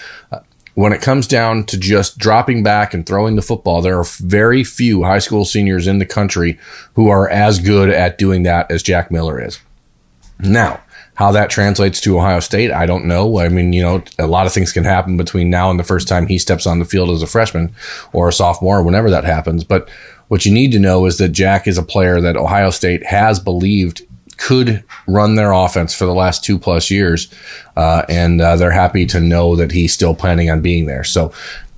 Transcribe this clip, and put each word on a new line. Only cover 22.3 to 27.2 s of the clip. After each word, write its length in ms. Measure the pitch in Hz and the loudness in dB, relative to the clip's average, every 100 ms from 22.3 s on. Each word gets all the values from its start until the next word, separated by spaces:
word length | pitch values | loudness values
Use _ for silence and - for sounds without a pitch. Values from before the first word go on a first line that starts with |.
| 82 | 0
Ohio 320 | 78 101 95 | 0 0 0
State 380 | - 92 87 - | 0 -2 -2 -2
has 340 | 101 110 95 | 0 2 0
believed 640 | 95 87 95 104 90 - - - _ - | -2 -2 0 0 -2 -4 -18 -20 _ -12
could 480 | - 131 120 107 - - - | -2 0 2 -2 -6 -16 -2
run 280 | 98 104 110 | 2 2 2
their 160 | 104 | 2
offense 420 | 92 92 92 82 | 2 2 0 -4
for 120 | - 90 | -2 -2
the 80 | |
last 300 | 90 92 - | 0 0 -2
two 140 | - 95 | -2 -2
plus 320 | - 85 - | 0 -2 0
years. 420 | 98 92 82 | 0 0 0